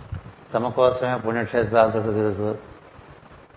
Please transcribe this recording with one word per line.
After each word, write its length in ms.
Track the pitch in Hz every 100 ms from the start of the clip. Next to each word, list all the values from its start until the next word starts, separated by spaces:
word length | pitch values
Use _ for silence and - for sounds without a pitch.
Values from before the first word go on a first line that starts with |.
| - - - - -
తమ 160 | 117 123
కోసమే 460 | 127 127 127 127 123
పుణ్యక్షేత్రాల 720 | 110 117 110 120 107 117 110
చుట్టూ 260 | 110 110
తిరుగుతూ, 420 | 107 107 98 107 - - - - - - - - - -